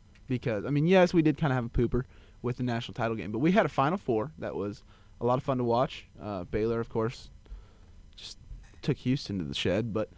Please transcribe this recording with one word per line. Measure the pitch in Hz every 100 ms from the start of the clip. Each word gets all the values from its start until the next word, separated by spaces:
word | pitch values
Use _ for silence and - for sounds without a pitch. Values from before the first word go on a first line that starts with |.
| - - -
Because, | 127 123 104 98
I |
mean, | 143 160
yes, | 190 180
we | 175
did | 156 -
kinda | 156
have | 127
a | 117
pooper | - 117 123 - - - -
with | 123 123
the |
national | 123 117 117
title | 123 117
game, | 113 90
but | 107
we | 160
had | 202
a | 160
Final | - 139 196
Four | - 110 135 -
that | 104 71
was | 101 107 - - - -
a |
lot | 117 127
of |
fun | - 127
to |
watch. | 120 117 143 - - -
Uh, | 104 98
Baylor, | 87 107 113 117
of | 113
course, | 117 113 - - - - - - - - - - -
just | - - - - - -
took | - 131
Houston | 127 139 - 101
to |
the | 73
shed, | 69 101 95 117
but | 104 107